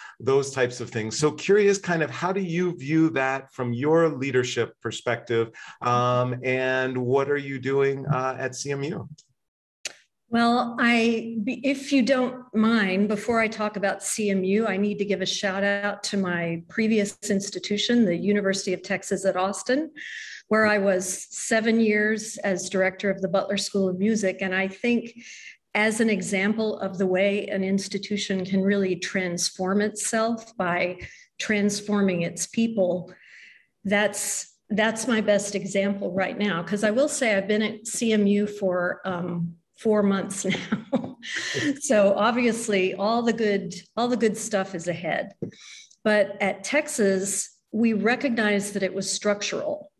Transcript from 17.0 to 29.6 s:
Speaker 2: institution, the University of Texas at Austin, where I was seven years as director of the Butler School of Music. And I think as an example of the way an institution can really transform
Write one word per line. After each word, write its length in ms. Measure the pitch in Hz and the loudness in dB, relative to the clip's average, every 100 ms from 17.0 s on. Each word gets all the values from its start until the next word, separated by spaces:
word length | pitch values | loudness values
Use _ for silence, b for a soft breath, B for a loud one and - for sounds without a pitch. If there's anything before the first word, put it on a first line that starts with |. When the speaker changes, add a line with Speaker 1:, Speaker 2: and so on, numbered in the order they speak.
| 202 - - | 0 -4 -2
Speaker 2:
institution, 760 | 196 196 180 - 208 - 240 | -2 -2 -6 -4 -2 2 4
the 120 | 202 170 | 4 2
University 560 | 185 208 196 196 - | 2 2 2 0 -2
of 100 | 180 | -4
Texas 440 | - 190 - 185 190 | -4 -6 -2 -2 0
at 100 | 180 | 0
Austin, 540 | 190 202 - 262 311 B B B B B B | 0 -2 -2 0 -2 B B B B B B
where 180 | 220 | 2
I 140 | 214 208 | 4 4
was 480 | 196 185 190 - - | 2 2 0 -8 -10
seven 500 | - - 226 226 226 | -10 0 0 4 4
years 580 | 220 208 214 220 214 - | 4 4 2 0 -4 -6
as 320 | 202 180 - | -2 -2 -2
director 400 | 190 190 185 202 | 0 0 0 -2
of 100 | 190 | -2
the 80 | 190 | 0
Butler 300 | 190 - 202 | 0 0 -2
School 300 | - 202 185 | -2 0 0
of 100 | 180 | 2
Music. 400 | 208 214 190 185 | 2 2 0 0
And 140 | 190 | -2
I 140 | 190 190 | 0 -2
think 440 | - 240 233 233 - B B B B _ 214 | -2 0 0 -2 -12 B B B B _ 0
as 220 | 220 220 | 0 2
an 100 | 226 | 2
example 720 | 202 175 190 196 220 220 - | 2 0 0 0 0 -2 -2
of 200 | 190 180 | -4 -2
the 80 | 190 | 0
way 420 | 180 202 202 - | 4 2 2 -2
an 160 | 196 | -2
institution 800 | 190 196 - 196 - 202 - 190 | 0 0 -2 -6 -4 -4 -2 -4
can 180 | 185 196 | 0 0
really 320 | 190 202 185 | 2 2 2
transform 840 | 180 - 196 180 175 - - | -2 -4 -2 -2 -2 -4 -2